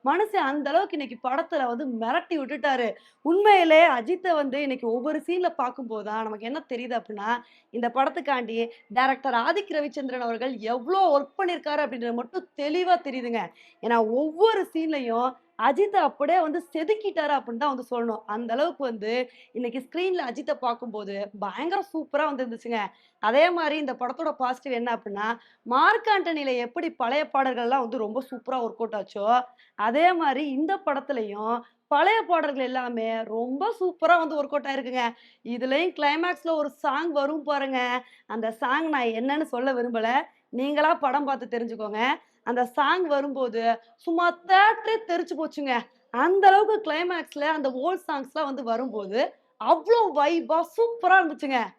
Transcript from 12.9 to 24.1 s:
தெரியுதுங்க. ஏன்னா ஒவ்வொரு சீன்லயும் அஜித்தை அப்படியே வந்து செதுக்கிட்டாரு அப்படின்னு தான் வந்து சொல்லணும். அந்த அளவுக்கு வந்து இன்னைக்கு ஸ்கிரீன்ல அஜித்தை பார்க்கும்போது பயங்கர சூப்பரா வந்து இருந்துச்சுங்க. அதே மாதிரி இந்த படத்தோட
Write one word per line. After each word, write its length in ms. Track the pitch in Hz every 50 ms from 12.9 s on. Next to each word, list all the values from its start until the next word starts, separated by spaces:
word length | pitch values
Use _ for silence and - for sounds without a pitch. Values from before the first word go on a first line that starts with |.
| 359 349
தெரியுதுங்க. 380 | 339 285 247 262 240 240 233 214 202 190 _ _ _ _ _ _
ஏன்னா 280 | - 226 233 233 220 214
ஒவ்வொரு 580 | 226 254 302 311 311 330 415 453 440 403 359 -
சீன்லயும் 600 | - 320 320 320 311 277 254 233 226 233 247 254 254 _ _ _ _ -
அஜித்தை 340 | 220 262 285 339 403 415 403
அப்படியே 440 | 381 320 285 - - 285 294 339 370
வந்து 240 | 320 311 294 339 - -
செதுக்கிட்டாரு 720 | - 320 320 349 427 427 427 392 - 330 302 294 294 269
அப்படின்னு 140 | - 240 233
தான் 200 | 233 285 294 269
வந்து 80 | 262 247 _
சொல்லணும். 320 | 247 240 233 233 214 - -
அந்த 260 | - 208 226 240 226
அளவுக்கு 320 | 233 254 302 349 311 - 277
வந்து 460 | 247 233 208 202 214 233 247 254 240 - - - _
இன்னைக்கு 260 | _ 220 247 240 226 269
ஸ்கிரீன்ல 420 | 254 _ - 330 359 381 370 349
அஜித்தை 340 | 285 247 233 269 254 - 285
பார்க்கும்போது 760 | - 254 240 233 240 254 233 202 214 208 190 196 196 202 202 208 202
பயங்கர 460 | 202 196 185 214 285 339 381 403 370 -
சூப்பரா 320 | - 320 285 _ - 285 311
வந்து 220 | 302 285 254 262
இருந்துச்சுங்க. 320 | 240 233 226 - 233 233 220 202 190 _ _ _ _ _ _
அதே 300 | - 214 233 277 320 359
மாதிரி 260 | 349 339 320 302 294
இந்த 160 | 311 294 269
படத்தோட 400 | 240 - 247 247